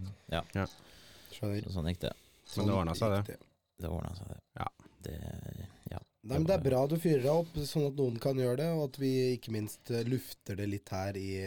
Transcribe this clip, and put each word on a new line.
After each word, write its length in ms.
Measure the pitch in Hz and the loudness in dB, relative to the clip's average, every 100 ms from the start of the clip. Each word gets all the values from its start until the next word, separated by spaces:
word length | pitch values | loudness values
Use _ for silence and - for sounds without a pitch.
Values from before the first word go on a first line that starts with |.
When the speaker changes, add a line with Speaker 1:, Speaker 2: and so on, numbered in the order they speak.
| 92 104 - | -6 -10 -4
Speaker 1:
ja. 160 | 82 - | -4 -2
Speaker 2:
Ja. 140 | 98 95 - - - - - - | -2 -2 -4 -20 -20 -20 -20 -18
Speaker 3:
Skjønner. 340 | - 104 101 | -6 -4 -4
Speaker 1:
Så 140 | 87 92 | -4 -2
sånn 120 | 80 | 0
gikk 100 | 87 | 0
det. 120 | 71 | -2
Speaker 2:
Men 60 | - - - | -6 -18 -20
det 120 | - | -10
Speaker 3:
Sånn 200 | - 101 | 0 2
Speaker 2:
ordnet 240 | 95 82 82 | 4 2 0
seg, 160 | 110 | 2
Speaker 3:
gikk 180 | 101 101 | 2 0
Speaker 2:
det. 80 | - - _ _ - | -8 -16 _ _ -10
Speaker 1:
Det 100 | 85 | -6
ordnet 280 | 82 78 90 | -4 -6 -8
seg, 100 | - | -12
det. 120 | - _ | -14 _
Speaker 2:
Ja. 140 | - - _ - _ | -8 -8 _ -20 _
Speaker 1:
Det, 140 | - - 50 50 50 - - - | -10 -8 -10 -10 -10 -12 -12 -14
ja. 140 | - - - _ | -10 -10 -12 _
Speaker 3:
Nei, 200 | 107 139 | -4 0
men 60 | 160 | 4
det 80 | |
er 80 | 190 | 4
bra 160 | 135 127 | 6 4
du 100 | 143 165 | 4 2
fyrer 240 | 180 147 | 4 4
deg 120 | 131 | 6
opp, 240 | 160 170 156 | 4 2 -4
sånn 240 | 143 160 | -2 0
at 140 | 143 139 | 0 2
noen 160 | 127 117 | 0 2
kan 220 | 139 131 | 0 2
gjøre 160 | 123 127 | 2 2
det, 120 | 165 | 2
og 140 | 160 | 0
at 100 | 143 139 | -2 0
vi 140 | 135 131 127 | 2 4 4
ikke 240 | 123 - | 2 -2
minst, 300 | 110 107 - - | -2 -2 -6 -4
eh, 180 | 117 117 | -2 2
lufter 500 | 127 - - - 95 | 0 -2 -14 -8 -4
det 120 | 101 | -2
litt 200 | 101 - | -4 -4
her 300 | 95 98 98 | -4 -2 -4
i, 80 | 98 95 | -4 -4